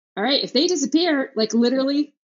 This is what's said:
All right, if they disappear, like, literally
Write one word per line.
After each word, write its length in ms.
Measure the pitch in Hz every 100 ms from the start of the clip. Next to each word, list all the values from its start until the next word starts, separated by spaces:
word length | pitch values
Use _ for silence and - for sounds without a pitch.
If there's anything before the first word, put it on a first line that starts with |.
| _ -
All 80 |
right, 200 | 226 285
if 80 | 180
they 140 | 247 349
disappear, 640 | 349 269 311 349 285 262 214
like, 180 | 220
literally 640 | 233 240 262 269 285 294 _